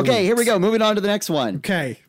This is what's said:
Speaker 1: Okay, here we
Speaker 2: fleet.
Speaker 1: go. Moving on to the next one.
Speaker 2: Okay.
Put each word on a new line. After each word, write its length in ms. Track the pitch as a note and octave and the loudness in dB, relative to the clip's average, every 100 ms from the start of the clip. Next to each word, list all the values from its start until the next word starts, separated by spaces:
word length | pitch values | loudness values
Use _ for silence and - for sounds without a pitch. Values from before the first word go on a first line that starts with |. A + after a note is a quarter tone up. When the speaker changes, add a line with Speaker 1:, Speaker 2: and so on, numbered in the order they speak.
Speaker 1:
Okay, 240 | A3+ A#3 | 2 2
here 100 | F#3 | 2
we 80 | A#3+ | 2
Speaker 2:
fleet. 80 | A#3 | 2
Speaker 1:
go. 60 | G3+ | 2
Moving 240 | G3+ G#3+ | 2 2
on 140 | G#3+ G#3 | 2 0
to 40 | |
the 60 | G3+ | 0
next 220 | G#3 - | -2 -2
one. 260 | D3+ A#2 C#3+ | -2 -2 -4
Speaker 2:
Okay. 420 | - F#3+ C3+ - | -4 -2 -4 -8